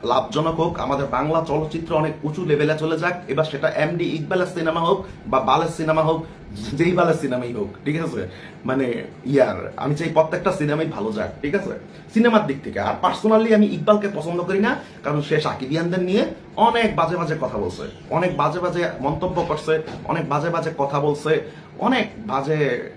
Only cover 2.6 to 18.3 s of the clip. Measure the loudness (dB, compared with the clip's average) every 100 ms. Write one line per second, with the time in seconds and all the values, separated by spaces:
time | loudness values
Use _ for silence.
2.6 | 4 2 0 0 -2 -4 -4 0 0 0
3.6 | 0 2 0 2 -2 -2 -2 0 0 0
4.6 | 0 2 4 2 0 -12 0 0 4 4
5.6 | 2 -2 2 2 4 0 -2 -14 -14 -10
6.6 | -6 2 2 4 4 4 0 -2 -4 -4
7.6 | -6 -4 -2 -2 -2 -4 -8 -10 -16 -10
8.6 | -2 0 0 -2 -6 -10 0 4 4 2
9.6 | -6 -6 -2 -2 0 2 2 2 -2 0
10.6 | 0 0 -2 -2 -4 -4 -6 -4 -2 -2
11.6 | -2 -10 -12 -20 -4 4 4 4 2 -4
12.6 | -4 -4 -2 0 0 0 4 4 6 4
13.6 | 4 2 2 4 2 -4 -4 -4 -2 2
14.6 | 2 0 -6 -8 -2 -2 2 0 0 -4
15.6 | -2 0 0 0 2 2 2 -4 -12 2
16.6 | 4 4 2 2 0 0 -2 -2 -2 -2
17.6 | -4 -6 -10 -12 -4 0 0